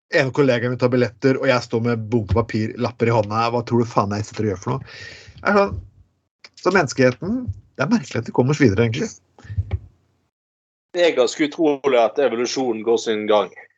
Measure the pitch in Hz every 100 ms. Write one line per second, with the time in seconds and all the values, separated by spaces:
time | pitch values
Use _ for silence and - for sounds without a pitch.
0 | _ 170 135 143 139 120 123 123 123 127
1 | 117 - 135 131 135 123 - 117 117 117
2 | 107 120 101 113 110 110 110 - 120 -
3 | 113 117 104 110 117 120 117 120 117 127
4 | 101 104 104 - 107 90 - 135 - -
5 | - - - - - 202 202 196 - _
6 | _ _ _ _ - _ 175 190 143 -
7 | 127 123 175 254 247 - _ - 143 226
8 | - 123 113 - 127 151 131 95 117 120
9 | 226 - _ _ - - - - - _
10 | _ _ _ _ _ _ _ _ _ 180
11 | 170 127 120 - 147 - 160 139 139 120
12 | 117 - 135 113 120 139 131 110 107 113
13 | 117 107 107 107 - - -